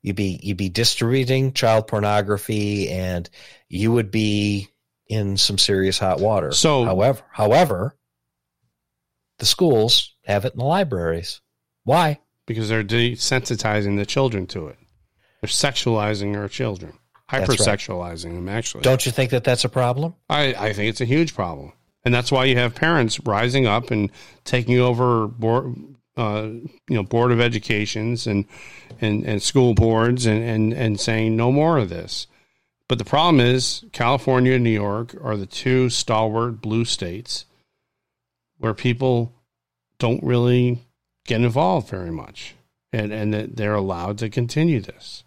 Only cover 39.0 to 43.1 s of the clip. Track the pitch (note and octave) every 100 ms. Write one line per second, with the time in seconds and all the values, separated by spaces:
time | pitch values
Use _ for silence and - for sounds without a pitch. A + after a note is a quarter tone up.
39 | C3 A#2+ A#2 _ _ _ _ _ _ _
40 | A#2 - - A#2+ A#2+ B2 B2 A#2+ _ _
41 | _ _ - A2+ A#2+ A#2 F3 F3 G#2 -
42 | F2 D#2+ - - - - _ _ _ A2+
43 | G#2